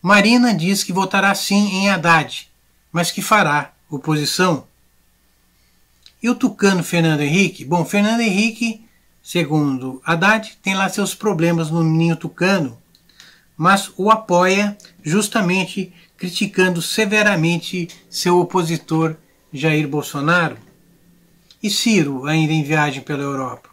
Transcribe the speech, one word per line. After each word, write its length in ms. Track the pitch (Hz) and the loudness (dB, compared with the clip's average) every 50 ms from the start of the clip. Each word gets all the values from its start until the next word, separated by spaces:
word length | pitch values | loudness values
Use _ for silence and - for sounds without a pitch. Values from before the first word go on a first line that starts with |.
Marina 500 | - 175 202 202 196 214 233 247 240 247 | 4 6 4 6 6 6 4 6 4 4
diz 320 | 214 165 160 180 196 196 - | 2 0 0 0 0 -2 -2
que 80 | - | -4
votará 440 | 180 185 190 185 - 196 190 196 196 | -2 -2 -2 0 0 2 2 2 0
sim 400 | 196 - - 202 202 208 202 185 | 0 -2 0 2 2 2 2 0
em 140 | 190 196 202 | 0 0 0
Haddad, 580 | 196 180 156 175 165 160 143 - - - - _ _ _ _ _ _ _ _ _ | 0 2 4 4 4 4 2 -2 -8 -14 -16 _ _ _ _ _ _ _ _ _
mas 200 | - 170 170 165 | -4 -2 -2 -2
que 100 | - - | -4 -6
fará 500 | 175 - 220 214 185 156 147 147 139 - _ _ _ _ | -2 0 2 2 2 2 0 -2 -2 -6 _ _ _ _
oposição. 800 | - 139 - 156 156 151 147 135 - - 180 185 170 131 - _ _ _ _ _ _ _ _ _ _ _ _ _ _ _ _ _ _ _ _ _ _ _ _ _ _ _ _ - _ _ | -12 -8 -2 -2 -2 0 0 -2 0 0 0 0 0 -2 -6 _ _ _ _ _ _ _ _ _ _ _ _ _ _ _ _ _ _ _ _ _ _ _ _ _ _ _ _ -20 _ _
E 80 | - 233 | -4 -4
o 60 | 247 | -2
tucano 460 | 247 - 240 208 - 202 196 190 180 160 | 0 -2 -4 -2 2 2 2 2 2 -2
Fernando 360 | - - 170 165 165 156 143 | -2 0 0 2 2 2 0
Henrique? 460 | 147 143 151 190 196 175 - - - | 0 0 2 2 2 0 -2 -8 -6
Bom, 180 | 131 165 175 160 | -4 -2 -2 -2
Fernando 380 | - - 202 208 214 226 233 | 0 0 0 0 2 0 0
Henrique, 680 | 233 220 208 196 220 226 226 - 240 226 220 - - _ _ _ _ _ _ _ | 0 0 0 0 -2 -2 -2 -4 -6 -6 -6 -8 -16 _ _ _ _ _ _ _
segundo 800 | _ - - 175 165 143 151 156 147 143 135 127 127 131 127 - _ | _ -6 -2 -2 -2 0 0 0 0 0 -2 -4 -6 -8 -12 -10 _
Haddad, 520 | - 165 170 175 202 214 220 214 - - _ _ | -4 -2 0 2 2 2 2 -2 -8 -18 _ _
tem 100 | 190 196 | -6 -2
lá 140 | 190 190 180 | -2 -2 -2
seus 260 | 190 - 202 196 - | -2 -4 -4 -4 -4
problemas 560 | - - 214 202 156 165 170 170 165 165 151 | -4 -4 -2 0 0 0 0 2 0 -2 -2
no 140 | 160 170 165 | 0 0 0
ninho 320 | 160 160 160 165 170 165 | 2 2 2 2 2 0
tucano, 600 | 160 - 160 - - 175 185 196 190 156 127 113 - _ _ _ _ _ _ _ _ - - _ _ _ _ _ - | -2 -6 -12 -6 -2 0 2 2 0 0 -4 -8 -14 _ _ _ _ _ _ _ _ -20 -20 _ _ _ _ _ -2
mas 340 | 156 180 196 196 196 - - - | 2 2 2 2 0 -6 -8 -2
o 120 | 185 208 | 2 2
apoia 680 | 220 214 214 - 180 175 180 185 190 196 208 208 202 - - - _ _ - | 2 2 2 0 2 2 4 4 2 2 0 -2 -4 -8 -18 -20 _ _ -4
justamente 880 | 151 156 208 214 - - 233 196 175 180 190 185 180 - - 180 - - - - _ _ | 0 0 0 0 0 -2 0 0 2 0 0 -2 -4 -6 -8 -8 -8 -10 -20 -20 _ _
criticando 680 | _ - 180 175 - 208 196 - - 185 190 180 170 | _ -10 -8 -6 -4 -6 -4 0 0 2 2 2 -2
severamente 1080 | 165 - - - 220 196 214 214 208 208 202 170 156 165 170 170 - - - 185 170 170 - - _ _ | -4 -4 -2 -2 -2 0 0 2 2 2 2 2 0 0 0 -2 -4 -6 -8 -8 -8 -8 -12 -20 _ _
seu 300 | - - - 180 180 180 | -10 -4 0 2 4 2
opositor 800 | 175 180 - 185 170 160 170 160 - - 160 160 160 160 160 - _ _ _ _ _ _ | 2 2 0 -2 0 0 -4 -6 -4 -4 -2 0 0 -2 -4 -8 _ _ _ _ _ _
Jair 340 | - 131 139 160 151 151 147 | -12 -4 -2 0 0 0 -2
Bolsonaro. 720 | 139 143 151 143 - - 143 139 156 170 180 170 151 123 113 - - _ _ _ _ _ _ _ _ _ _ _ _ _ _ _ _ - _ | -2 -4 -6 -6 -6 -8 -4 0 2 2 2 2 0 -4 -10 -20 -20 _ _ _ _ _ _ _ _ _ _ _ _ _ _ _ _ -20 _
E 80 | - 208 | -6 -4
Ciro, 560 | 202 - - 240 220 190 156 139 139 127 127 | -4 -2 0 2 2 2 2 0 -4 -6 -4
ainda 280 | 147 156 160 160 151 160 | -2 0 0 2 2 0
em 100 | 160 147 | -2 0
viagem 380 | 139 156 156 147 147 131 139 | 0 0 0 0 0 -2 -8
pela 200 | - - 151 139 | -8 -8 -8 -6
Europa? 460 | 143 139 139 135 135 127 123 127 _ - | -6 -6 -6 -6 -6 -8 -10 -12 _ -20